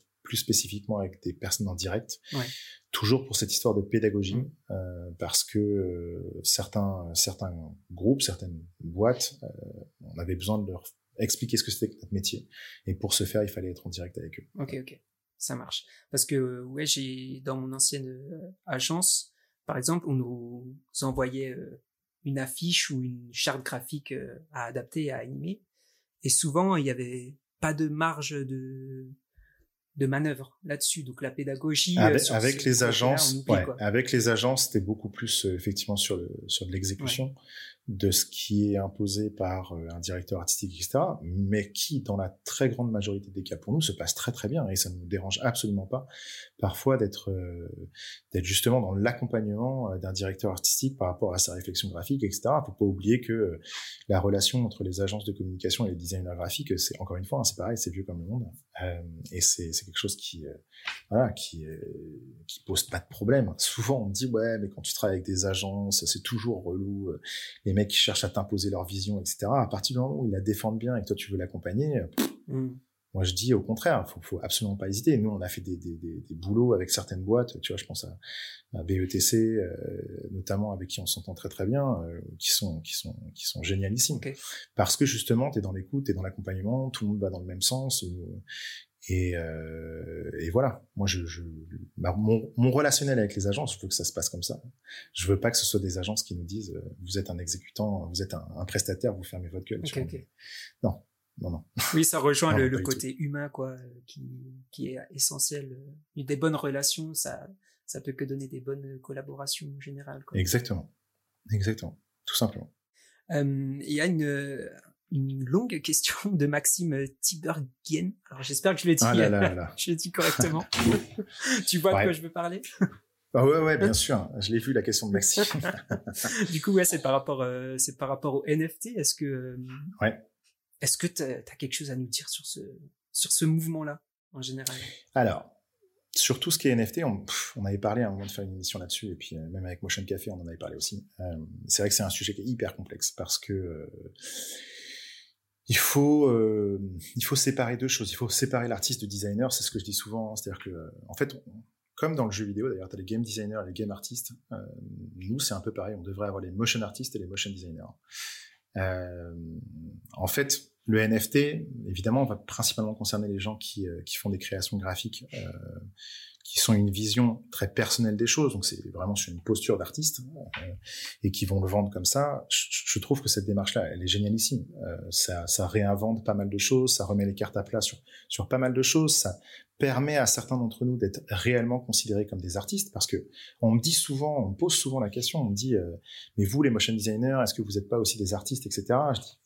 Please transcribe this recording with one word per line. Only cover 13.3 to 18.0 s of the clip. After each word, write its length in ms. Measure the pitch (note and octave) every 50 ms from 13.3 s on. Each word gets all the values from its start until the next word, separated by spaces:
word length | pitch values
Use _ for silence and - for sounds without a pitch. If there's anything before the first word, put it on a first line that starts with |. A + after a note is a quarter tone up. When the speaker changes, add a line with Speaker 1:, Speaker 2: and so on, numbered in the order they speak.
| - G#2+
Speaker 1:
il 80 | G#2 G2+
fallait 220 | - F#2 F#2 F2+
être 160 | F2 - -
en 20 | F2+
direct 280 | F2+ F#2+ F2 F2+ -
avec 200 | - E2 D#2+ - -
eux. 80 | - _ - -
Speaker 2:
Ok, 160 | C3+ B2+ C3+ C3
ok. 200 | C3 - C3+ - _ _ _ _ _ _ _ -
Ça 140 | - - C3
marche. 300 | A#2+ A#2 - - - - - - - _ _
Parce 140 | C#3+ B2+ -
que, 100 | - D3
euh, 280 | C3+ B2+ B2+ B2 B2 B2
ouais, 200 | B2+ C3+ D3 D#3
j'ai, 560 | C#3+ - C#3 C3+ C3 C3 C3 C3 C3 C3+ C3 C3+
dans 100 | C3+ C3
mon 160 | C3 C3 C3
ancienne, 380 | C3 C3 - - C#3+ C#3